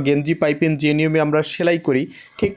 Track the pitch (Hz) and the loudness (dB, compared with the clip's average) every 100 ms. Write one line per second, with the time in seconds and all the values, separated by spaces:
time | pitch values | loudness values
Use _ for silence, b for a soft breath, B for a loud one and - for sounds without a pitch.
0 | 139 147 147 160 151 147 160 147 147 151 | 2 0 0 0 0 0 0 0 0 2
1 | 156 156 151 151 156 - 170 170 170 131 | 2 2 2 0 -2 -2 0 0 0 0
2 | 180 B B - 196 | -2 B B -4 -4